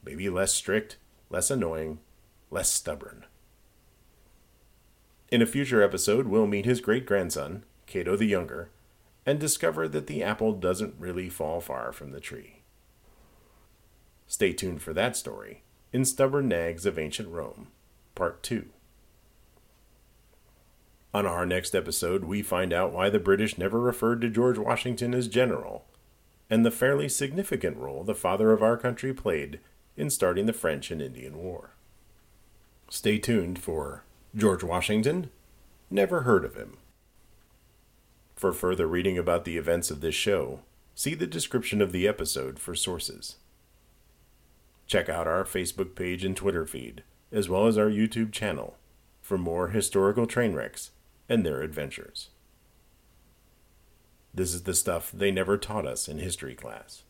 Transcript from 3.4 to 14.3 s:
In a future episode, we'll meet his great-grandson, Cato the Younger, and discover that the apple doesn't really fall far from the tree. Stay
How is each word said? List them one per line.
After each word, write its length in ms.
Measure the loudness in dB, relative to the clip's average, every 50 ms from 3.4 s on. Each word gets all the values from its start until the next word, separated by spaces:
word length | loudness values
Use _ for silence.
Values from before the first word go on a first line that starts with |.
| _ _ _ _ _ _ _ _ _ _ _ _ _ _ _ _ _ _ _ _ _ _ _ _ _ _ _ _ _ _ _ _ _ _ _ _ _ _
In 120 | 4 4
a 60 | 4 4
future 340 | 4 -2 0 4 6 6
episode, 460 | 6 6 6 2 2 2 4 4 2 2
we'll 180 | 4 4 4
meet 200 | 4 2 0 2
his 160 | 2 2 2
great-grandson, 800 | 4 2 0 0 2 0 0 0 2 0 -2 -4 -4 -6 -8 -10 -12 _ _ _ _ -8
Cato 280 | -6 -4 0 0 2
the 100 | 2 4
Younger, 440 | 4 2 2 0 -2 -8 -10 -12 -12 _ _ _ _ _ _ _ _ _ _ _
and 140 | 0 0 0
discover 480 | 2 -2 -2 0 0 0 0 0 -4 -2
that 180 | -2 -4 -6
the 160 | -4 -6 -4
apple 320 | -2 -2 0 2 2 0 0
doesn't 400 | 0 0 0 0 0 -2 -8 -8 -10
really 300 | -8 -6 -6 -6 -6 -8
fall 300 | -6 -6 -4 -4 -4 -4
far 320 | -6 -6 -8 -6 -6 -8
from 200 | -8 -10 -12 -12
the 80 | -14 -12
tree. 420 | -12 -12 -14 -14 -16 -18 -20 -20 _ _ _ _ _ _ _ _ _ -20 -20 _ -20 -20 _ _ _ _ _ _ _ _ _ _ _ _ _ _ _ _ _ _ _
Stay 260 | _